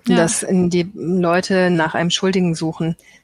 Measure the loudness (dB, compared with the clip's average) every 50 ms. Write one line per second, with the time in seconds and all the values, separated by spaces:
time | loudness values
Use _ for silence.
0 | -2 0 2 2 2 2 0 -2 -2 0 2 2 2 2 2 0 -2 -2 -6 -8
1 | -4 -2 0 0 2 2 2 0 0 0 2 2 2 2 2 2 0 0 0 -2
2 | -2 -2 -2 -2 0 0 0 0 0 0 0 -2 -4 -4 -4 -4 -4 -4 -4 -6
3 | _ -20 -20 _